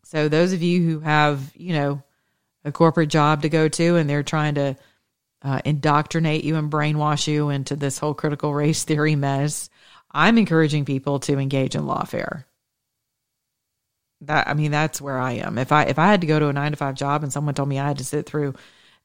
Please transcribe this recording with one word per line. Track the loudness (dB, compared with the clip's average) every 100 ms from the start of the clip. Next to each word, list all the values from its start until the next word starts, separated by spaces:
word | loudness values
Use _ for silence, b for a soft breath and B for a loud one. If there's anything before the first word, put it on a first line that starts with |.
So | -8 -2 2
those | 4 2
of | 2
you | 2 2 2
who | 0
have, | 0 2 2 0 -6 -12
you | -4
know, | -2 0 -4 -10 _ _ _ _ _
a | -10
corporate | 2 2 4 2
job | 2 2 2
to | 0
go | 2 0
to | 2 2 2
and | 2
they're | -2
trying | -2 -2 0 0
to, | -2 -4 b b b _ _ _
uh, | -4 -2 -2
indoctrinate | 0 2 2 0 0 0 0
you | 0 -2
and | -2
brainwash | 0 0 0 0 0 0
you | 0 0
into | -2 -4 -4
this | -4 -4
whole | -4
critical | -2 -4 -2 -2
race | 0 0 0
theory | -2 0 2 0
mess, | 0 0 -2 -4 -12 b b b b
I'm | 2 4 4
encouraging | 4 4 2 0 -2
people | -2 -2 -2
to | 0 0
engage | 0 0 0 -2
in |
lawfare. | -4 -4 -4 -6 -6 -10 -14 _ _ _ _ _ _ _ _ _ _ _ _ _ _ _ _ _
That, | 0 0 2
I |
mean, | 0 0
that's | 0 -2 -4
where | -6 -4
I | -4
am. | -4 -4 -4
If | 2
I, | 2
if | 4 2
I | 4
had | 4
to | 2
go | 2
to | 2
a |
nine-to-five | 0 -4 -4 -6 -4
job | -2 -2
and | -2
someone | -4 -4
told | -2 -2
me | -2
I | -2
had | -4
to | -4
sit | -6 -4
through, | -4 -4 -6 B B B B